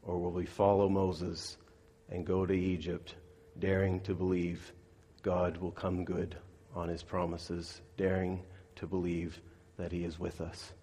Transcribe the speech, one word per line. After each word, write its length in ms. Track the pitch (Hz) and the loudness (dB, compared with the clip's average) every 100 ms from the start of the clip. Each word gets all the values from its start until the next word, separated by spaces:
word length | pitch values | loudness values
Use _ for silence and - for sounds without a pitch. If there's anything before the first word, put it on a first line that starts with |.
or 160 | - 90 | -2 -2
will 140 | 87 | 0
we 140 | 87 87 | -2 -4
follow 420 | - 101 98 98 | 4 6 8 6
Moses 680 | 98 95 82 87 82 - - - - - - - | 4 2 0 -4 -6 -10 -14 -20 -20 -20 -20 -10
and 160 | 90 87 | -6 0
go 200 | 92 90 | 2 4
to 80 | |
Egypt, 600 | 95 92 90 80 87 - - - - - - | 4 2 0 -2 -6 -8 -18 -18 -20 -20 -4
daring 420 | 95 95 98 92 | 2 4 4 2
to 140 | 95 | -2
believe 580 | 90 92 90 87 85 - - - - - - | 0 2 2 0 -4 -10 -20 -20 -20 -20 -6
God 360 | 101 90 90 85 | 0 2 2 0
will 120 | 90 | -6
come 340 | 90 95 90 | -2 0 0
good 320 | 87 90 87 - - - - | 0 -2 -4 -6 -16 -20 -12
on 140 | 87 85 | -6 -4
his 140 | 82 | -4
promises, 800 | - 95 87 85 - 85 82 - - - | -2 -2 0 -2 -6 -6 -6 -14 -18 0
daring 440 | 95 95 92 92 - - - - | 2 4 0 -2 -6 -18 -20 -12
to 100 | 80 | -4
believe 540 | 92 87 85 85 82 - - - - | 0 0 0 -2 -8 -16 -20 -20 -8
that 160 | 87 | -4
he 120 | 87 | -2
is 140 | 85 80 | -4 -4
with 220 | 87 - | -6 -4
us 320 | 82 - - - | -8 -8 -14 -18